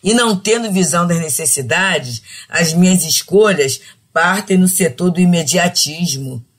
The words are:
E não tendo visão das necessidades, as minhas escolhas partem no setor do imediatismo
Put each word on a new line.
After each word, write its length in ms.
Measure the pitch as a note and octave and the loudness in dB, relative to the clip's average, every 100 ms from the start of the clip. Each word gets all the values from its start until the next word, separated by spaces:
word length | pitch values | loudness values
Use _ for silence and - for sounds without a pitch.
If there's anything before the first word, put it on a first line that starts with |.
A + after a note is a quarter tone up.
E 100 | F3+ | 0
não 220 | A#3 A#3 G3 | 2 2 0
tendo 340 | G#3 A#3 A3+ | 0 -2 0
visão 360 | F#3+ F3 E3+ F3 | -2 0 0 0
das 120 | E3+ | -2
necessidades, 1040 | D#3+ C#3+ D#3+ C#3+ B2 E3 F#3+ E3 B2+ A#2 - - - | -2 -4 -2 -2 -2 0 0 -2 -4 -14 -16 -20 -6
as 260 | - E3 | -2 0
minhas 280 | E3 F#3 F#3 | 2 4 2
escolhas 800 | E3 - - F#3+ G#3+ E3+ C3+ A#2 - _ _ | 0 -4 0 2 4 2 -2 -4 -12 _ _
partem 440 | D#3+ E3+ G3 G#3 F#3 | -2 0 0 0 2
no 120 | F#3 | 2
setor 420 | - F3 - F3+ | 2 -2 0 -2
do 100 | F3 | 2
imediatismo 1200 | F3+ F3 D3 F3 F3 - C#3+ D#3 F3 C3 C3+ B2 - | 2 2 0 0 0 0 -4 -2 -4 -4 -8 -12 -16